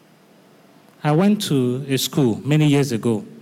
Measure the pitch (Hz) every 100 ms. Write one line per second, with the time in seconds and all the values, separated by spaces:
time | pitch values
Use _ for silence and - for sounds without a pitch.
0 | _ _ _ _ _ _ _ _ _ _
1 | 151 151 202 208 - 143 123 123 139 131
2 | - - 131 101 131 151 151 143 135 117
3 | 117 107 - -